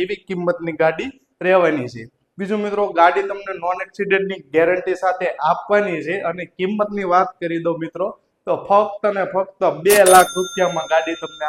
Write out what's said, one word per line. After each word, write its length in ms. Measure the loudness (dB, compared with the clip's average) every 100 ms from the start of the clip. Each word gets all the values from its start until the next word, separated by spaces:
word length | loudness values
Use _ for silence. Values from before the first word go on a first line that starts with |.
એવી 220 | -4 -6 -8
કિંમતની 480 | -4 -2 -2 -4 0
ગાડી 280 | 0 0 -6 -12 _ -4 2
રહેવાની 420 | 4 4 0 -4
છે. 100 | -12 -18 _ _ -10
બીજું 240 | -4 -4 -2
મિત્રો, 180 | -2 0 4
ગાડી 260 | 4 4 -2
તમને 220 | -6 -10 -6
નોન 180 | -4 -4 -8
એક્સિડન્ટની 600 | -6 0 0 0 -8 -2 2
ગેરંટી 460 | 2 2 -2 -2
સાથે 260 | -2 -2 -4 -2 0
આપવાની 500 | -2 0 0 0 -4 -6
છે 100 | -6 -6
અને 140 | -8 -10 -6
કિંમતની 500 | -4 -2 -4 -4 0
વાત 200 | 2 2 -4
કરી 180 | -6 -4 -4
દઉં 160 | -4
મિત્રો, 240 | -6 -6 -6 -8 _ _ -4
તો 80 | -4 2
ફક્ત 420 | 2 2 -2 -4 -2
ને 80 | -2
ફક્ત 400 | -4 -4 -2 -2 0
બે 140 | 4 6 8
લાખ 180 | 8 6 0
રૂપિયામાં 500 | -6 -2 0 -2 0
ગાડી 240 | 0 0 -6
તમને 220 | -10 -6